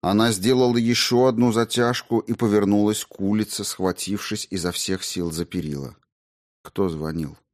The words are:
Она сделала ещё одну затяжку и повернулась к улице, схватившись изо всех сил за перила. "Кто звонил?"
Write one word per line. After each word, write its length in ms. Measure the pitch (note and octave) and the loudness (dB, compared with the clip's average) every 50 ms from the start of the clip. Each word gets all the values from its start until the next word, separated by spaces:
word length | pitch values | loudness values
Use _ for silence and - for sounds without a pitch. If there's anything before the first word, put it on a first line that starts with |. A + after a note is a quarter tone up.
| - | 0
Она 300 | F2 G2 G#2 A2+ A#2 A2 | 2 2 2 2 2 0
сделала 440 | F#2+ F#2 A#2+ C3 B2+ B2+ B2 A#2+ | 0 2 2 4 4 4 4 4
ещё 500 | A#2+ A#2 A#2 A#2+ - - - B2 A#2+ B2+ | 2 2 2 0 0 0 2 4 4 4
одну 260 | C3 B2 A2 A#2+ B2 A2 | 4 4 4 2 2 4
затяжку 680 | A2+ A#2 A2 - A#2+ A#2+ A#2+ B2 - - _ A#2+ A2+ | 2 0 0 0 0 0 0 0 -2 -4 _ -2 -2
и 160 | - - A#2 | 0 0 -4
повернулась 720 | - A#2 A2 G2+ G#2 G2+ G2 G#2 G#2 G#2 G#2 G#2+ G2+ - | 0 2 4 4 4 4 4 4 4 4 2 2 0 -4
к 160 | _ - - | _ -10 -4
улице, 440 | G2 G2 G#2 G#2+ G#2+ - - - G2+ | -2 0 0 0 0 -2 -4 -8 -6
схватившись 840 | - - - F#2 F#2 F2+ - - - G2 G2+ - - A2 G#2+ - - | -6 -6 -2 -2 -2 -2 -2 -4 -6 -6 -6 -6 -6 -8 -8 -8 -8
изо 220 | - F#2+ E2 F2+ E2+ | -8 -4 -4 -4 -4
всех 320 | - - - F#2+ F#2 - | -4 -4 -4 -4 -6 -6
сил 260 | - - F#2 F2 E2+ | -8 -6 -4 -4 -4
за 140 | D#2+ D#2+ E2+ | -4 -4 -6
перила. 520 | - - F#2 E2 D2+ D2 C#2+ C#2 B1+ - _ _ _ _ _ _ _ _ _ _ _ _ _ _ | -4 -4 -6 -6 -6 -8 -8 -10 -12 -14 _ _ _ _ _ _ _ _ _ _ _ _ _ _
"Кто 260 | - _ - G2+ F#2 | -14 _ -2 -2 -2
звонил?" 480 | D#2+ D#2 D#2 D#2 D#2+ E2 D#2+ C#2 B1+ - _ _ | -2 -4 -6 -6 -4 -6 -6 -8 -10 -16 _ _